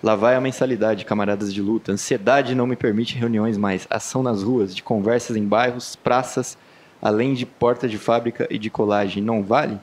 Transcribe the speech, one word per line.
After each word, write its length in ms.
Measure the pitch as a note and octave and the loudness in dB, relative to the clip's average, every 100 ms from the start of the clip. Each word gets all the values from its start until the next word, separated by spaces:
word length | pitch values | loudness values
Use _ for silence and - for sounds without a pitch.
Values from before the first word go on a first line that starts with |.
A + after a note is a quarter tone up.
Lá 120 | G#2+ G#2+ | 2 4
vai 200 | A2+ B2+ | 4 4
a 40 | |
mensalidade, 640 | C3 B2+ C3 A#2 A2 G#2 - | 0 -2 -2 2 0 0 -2
camaradas 460 | G#2+ G2+ G2+ G#2 | -2 0 -2 -2
de 80 | G2 | -4
luta. 320 | G2+ A2+ - | -2 -2 -2
Ansiedade 600 | G2 - B2+ G2 C#3 B2 | -4 -2 0 4 4 4
não 140 | B2+ B2 | 0 0
me 80 | B2 | 0
permite 420 | B2 G#2+ A#2+ B2 | 0 0 -2 -2
reuniões 400 | A#2 A2+ A2 G#2 | 0 0 0 0
mais. 300 | G2+ F#2 - | 0 -2 -4
Ação 320 | A2 - C3 | -6 -4 -2
nas 220 | B2+ G#2+ | 0 0
ruas, 320 | G2 B2+ F#2+ F#2 | 0 0 0 -4
de 80 | |
conversas 520 | - A2+ G2+ A#2+ A#2 A2 | -4 0 2 0 0 -4
em 80 | |
bairros, 520 | G#2 G#2 B2 B2 - - | 0 2 2 -2 -10 -8
praças, 600 | - B2 C3 - B2 - - - - _ | 0 0 0 -4 -6 -10 -20 -20 -20 _
além 320 | G#2 G#2+ B2+ | 0 2 2
de 140 | C3 B2 | 0 -4
porta 400 | - A#2 B2 B2+ | 0 2 2 -2
de 100 | G#2+ | -4
fábrica 480 | - A#2 A#2 - - | 0 2 0 -4 -4
e 120 | - | -4
de 100 | G#2+ | -6
colagem. 540 | - G#2 G#2 G2+ F#2+ | -2 0 2 0 -2
Não 180 | G#2+ A2+ | -2 -2
vale? 380 | G2 B2 D3 G#2 | 2 2 2 -6